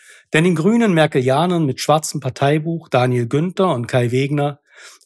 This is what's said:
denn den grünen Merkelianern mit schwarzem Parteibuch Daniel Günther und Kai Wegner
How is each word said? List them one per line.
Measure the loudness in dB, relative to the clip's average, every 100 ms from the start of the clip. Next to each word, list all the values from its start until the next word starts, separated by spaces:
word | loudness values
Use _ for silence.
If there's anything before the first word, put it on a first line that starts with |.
| -20 -20 _
denn | 2
den | 2 2
grünen | 2 2 2
Merkelianern | 4 2 2 0 0 0 0 0
mit | -2
schwarzem | 0 0 0 -6
Parteibuch | -8 -2 0 0 -2 -8 -2
Daniel | 0 0 0 -2
Günther | -2 -2 -2 -2
und | -2 -2
Kai | -2 0
Wegner | -2 -2 -2 -2 -6 _ -20 -20 -18